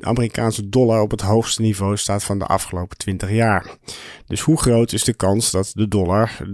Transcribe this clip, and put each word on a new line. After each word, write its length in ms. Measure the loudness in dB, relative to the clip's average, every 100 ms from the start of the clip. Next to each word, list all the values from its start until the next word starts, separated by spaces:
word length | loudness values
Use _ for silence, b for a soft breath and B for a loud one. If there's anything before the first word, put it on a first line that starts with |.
Amerikaanse 680 | -2 0 -2 0 -2 -2 0
dollar 320 | 2 4 4
op 100 | 2
het 100 | 0
hoogste 420 | 2 2 2 0
niveau 340 | 0 2 0 -2
staat 280 | -2 -2
van 140 | -2 -4
de 80 | 0
afgelopen 500 | 0 -2 -8 -8 -8
twintig 340 | -6 -4 -2
jaar. 460 | 2 2 2 -2 -12 B B B B B
Dus 140 | -2
hoe 180 | 2 2
groot 340 | 4 2 2
is 120 | 0
de 100 | -2
kans 360 | 0 2 2 0
dat 200 | 0 -2
de 140 | -2 0
dollar 500 | 2 2 2 0 -2 -8